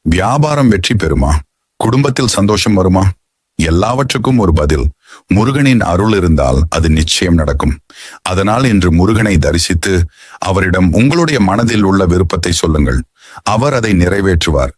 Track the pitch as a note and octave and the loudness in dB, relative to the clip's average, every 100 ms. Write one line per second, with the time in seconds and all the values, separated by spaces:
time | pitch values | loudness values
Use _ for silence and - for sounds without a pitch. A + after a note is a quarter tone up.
0 | - F#2 G2 C#3+ D3+ D3 B2+ G2+ - G#2+ | -2 -2 0 0 0 0 2 0 0 -2
1 | E2 C#2 C2+ D2 - _ _ _ A2+ B2+ | -2 -2 0 -2 -6 _ _ _ -2 0
2 | C#3 C3 B2+ - G2+ G#2 A2+ G2 F#2 F#2 | 0 -2 -2 0 0 0 0 0 2 2
3 | G2 - _ _ _ - E2 E2+ G#2+ B2+ | 0 -4 _ _ _ -4 0 0 0 -2
4 | C3 C3+ B2 B2+ F#2 D2+ D2 D2 C#2+ - | -2 -2 0 2 2 0 0 0 -2 -6
5 | _ - _ F#2+ A#2+ C#3 C#3 A#2+ E2+ F2 | _ -20 _ 0 2 2 2 2 0 0
6 | G#2+ G#2 F2 D2+ C2+ C2+ D#2+ D2+ D#2+ D#2 | 0 2 2 2 2 0 0 0 0 0
7 | D#2 - F2+ E2+ D#2 - D2 C#2+ _ - | 0 -2 0 0 0 -2 -4 -4 _ -20
8 | - - F2+ F#2 G2 A2+ C3 G#2 F2+ E2 | -20 -12 -4 -2 0 0 2 2 2 2
9 | F#2+ G#2+ G#2 F2 C#2+ D#2+ - F#2 G2+ F#2 | 2 2 0 0 0 -2 -2 -2 0 -2
10 | E2+ _ - - F#2 G2 F#2 F#2 F#2 F2 | -2 _ -20 -10 -4 -2 0 0 2 2
11 | C3 E3+ E3 C3+ G2 G2+ A#2 A2 G2 G2 | 2 2 0 0 0 0 0 0 0 2
12 | F#2 F2+ F2+ - F2+ E2 - D#2 C#2 B1+ | 2 0 0 -2 -2 -2 -2 0 0 -2
13 | - _ - - - G#2+ C#3 C3 A2 F#2+ | -6 _ -20 -10 -4 -2 0 -2 0 0
14 | F2+ G2 G2 F2 E2+ C#2+ C2 | 2 0 0 0 0 -2 -2